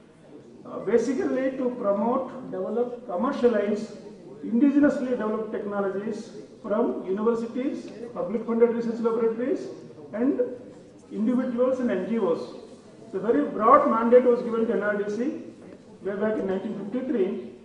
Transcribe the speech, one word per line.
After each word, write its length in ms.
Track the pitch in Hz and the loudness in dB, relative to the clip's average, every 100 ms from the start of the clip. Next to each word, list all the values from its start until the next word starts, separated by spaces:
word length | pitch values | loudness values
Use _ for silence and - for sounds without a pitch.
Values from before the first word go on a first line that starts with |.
| - - - - - - - | -20 -20 -20 -20 -20 -20 -14
uh, 140 | - | -8
basically 720 | 185 233 - 277 302 254 269 - | 2 2 2 0 0 0 -2 -2
to 180 | 247 247 | -4 -2
promote, 720 | 202 202 226 262 254 - 175 | 0 0 2 0 -2 -8 -10
develop, 540 | 185 196 220 240 - - | -6 -4 -2 -2 -4 -8
commercialize 920 | 180 247 285 240 214 202 220 - - - - - - - | -4 -2 2 2 2 0 -2 -4 -12 -16 -18 -18 -12 -2
indigenously 640 | 233 285 285 285 - 254 | 4 6 6 4 2 -2
developed 420 | 220 214 220 - | -2 -2 -2 -4
technologies 800 | 196 208 202 196 185 226 - - - - - | -6 -4 -2 -2 -2 -4 -6 -10 -16 -18 -14
from 420 | - 214 262 - 180 | -2 0 0 0 -4
universities, 840 | 196 220 226 226 240 285 - - - 233 | 0 2 2 -2 -4 -4 -4 -8 -12 -10
public 320 | 180 170 226 233 | -6 -4 -4 -2
funded 240 | 226 233 | 4 4
research 300 | 233 226 226 | 4 -2 -2
laboratories, 680 | 226 226 226 220 254 - - - - - 147 | 0 2 0 0 -2 -2 -4 -12 -16 -18 -12
and 260 | 208 254 247 247 - - - - - - | -2 0 2 -2 -4 -14 -20 -20 -20 -12
individuals 680 | 196 220 247 262 233 262 254 | -2 0 2 0 2 2 2
and 100 | 240 | 0
N 180 | 185 185 | -2 -2
G 100 | 226 | 0
Os. 220 | 185 160 - - - - - - - | 0 0 -4 -12 -18 -20 -20 -20 -10
So 80 | 190 | -4
very 260 | 196 277 285 | 0 2 0
broad 440 | 190 214 285 294 | 2 8 8 8
mandate 340 | 226 233 247 | 2 8 8
was 180 | 247 233 | 8 4
given 260 | 233 226 226 | 2 0 0
to 60 | |
N 100 | 196 | 2
R 140 | 208 196 | 0 0
D 80 | 202 | -2
C 340 | 208 262 - - - - - - - | -2 -4 -4 -10 -18 -20 -20 -20 -12
way 120 | 185 196 | -8 -2
back 180 | 214 | -2
in 140 | 214 196 | 0 -2
nineteen 300 | 185 - - | -2 -4 -6
fifty-three 760 | - 247 262 233 185 226 - - | -6 -6 -2 0 0 -2 -8 -16